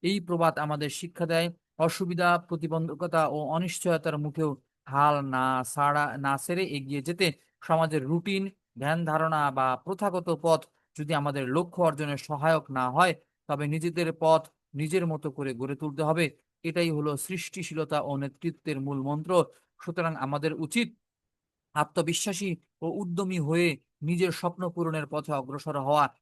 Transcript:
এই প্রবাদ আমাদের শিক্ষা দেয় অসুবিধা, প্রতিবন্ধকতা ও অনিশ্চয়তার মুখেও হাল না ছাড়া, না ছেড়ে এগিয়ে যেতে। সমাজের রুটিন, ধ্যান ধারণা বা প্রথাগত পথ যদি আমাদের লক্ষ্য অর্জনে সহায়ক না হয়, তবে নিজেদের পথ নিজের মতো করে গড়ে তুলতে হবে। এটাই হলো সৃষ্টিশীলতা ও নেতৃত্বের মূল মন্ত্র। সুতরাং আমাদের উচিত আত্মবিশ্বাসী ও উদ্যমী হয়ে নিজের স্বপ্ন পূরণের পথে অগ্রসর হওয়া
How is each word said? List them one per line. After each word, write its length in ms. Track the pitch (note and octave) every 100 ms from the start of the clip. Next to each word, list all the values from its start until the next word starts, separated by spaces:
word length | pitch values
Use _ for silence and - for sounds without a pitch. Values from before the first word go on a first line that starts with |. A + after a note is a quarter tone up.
এই 180 | F3 G3+
প্রবাদ 340 | F3 F3 E3 D#3+
আমাদের 300 | D3+ D3+ D3
শিক্ষা 360 | - E3+ - E3+
দেয় 220 | E3 E3+ E3+ _ _
অসুবিধা, 600 | E3 - F#3 F3 F3 F3
প্রতিবন্ধকতা 880 | F3 E3+ D#3 D#3+ E3 C#3+ F3 D#3+ D3+
ও 100 | D3 D3
অনিশ্চয়তার 680 | D#3+ F3+ F3 F3+ D#3+ D#3+ D3+
মুখেও 320 | D3 C#3+ D#3 C#3 _ _ -
হাল 280 | C3+ D3 D3 C#3
না 380 | C3 C3 C3
ছাড়া, 540 | B2+ - C#3+ D3 D3 A#2
না 200 | C#3 C#3
ছেড়ে 260 | - F3 F#3+
এগিয়ে 360 | C#3+ C3+ C#3+
যেতে। 260 | C3+ F3 F3+ C#3 _ _
সমাজের 400 | - D#3+ D#3+ D3+ C3
রুটিন, 380 | E3+ F3 F#3+ G3 F#3+ _ -
ধ্যান 260 | C3+ E3 E3
ধারণা 460 | D#3 D#3+ D#3 C#3+
বা 160 | C3+ C3 B2+
প্রথাগত 500 | - F#3+ G#3 F3+ F3 E3
পথ 200 | E3 D#3 - _ _ -
যদি 180 | D3
আমাদের 300 | D#3 C#3+ C#3 C3
লক্ষ্য 360 | C#3 F3 F3
অর্জনে 340 | E3+ D3 D3 C#3+
সহায়ক 540 | - D3+ D#3 D#3+ D3
না 140 | C3 B2+
হয়, 220 | C3+ F3+ D#3 _ _ _
তবে 180 | C#3+ D3
নিজেদের 460 | D#3 E3+ E3+ E3+ D#3+
পথ 220 | D#3+ D#3+ D#3+ _ _
নিজের 300 | C#3 D3+ F#3 F3
মতো 240 | D#3 D3+
করে 200 | C3 C#3
গড়ে 220 | A#2+ C3 C#3
তুলতে 280 | D3+ C#3+
হবে। 220 | D#3 D#3+ D#3+ - _ _
এটাই 260 | E3 D#3+ E3+
হলো 260 | D3+ D3+ C#3+
সৃষ্টিশীলতা 840 | - F#3 - - E3 D#3 D3+ D3+
ও 160 | C3 C#3
নেতৃত্বের 600 | C#3 - E3+ E3+ - C#3
মূল 200 | C3+ C#3
মন্ত্র। 300 | C3+ D3 D#3 F3+ D#3 - _ _
সুতরাং 340 | - E3+ E3 D#3+
আমাদের 380 | C3+ C#3+ D#3
উচিত 340 | D#3 D#3 A#3 A#3 - _ _ _ _ _ _ _ D3+
আত্মবিশ্বাসী 720 | D3 - D#3+ E3 - F#3 G3 E3+ _ _
ও 60 | D#3+
উদ্যমী 500 | D#3+ E3+ F3 F#3+ F#3
হয়ে 300 | D3 E3 F3 C#3 _ _
নিজের 300 | D3 E3+ F#3
স্বপ্ন 380 | E3 F3 F3 F#3
পূরণের 380 | F3 E3 D#3 C#3+
পথে 240 | D3+ D3
অগ্রসর 460 | D3 B2+ C#3 D#3 C#3+
হওয়া 260 | C3+ D3 C#3 _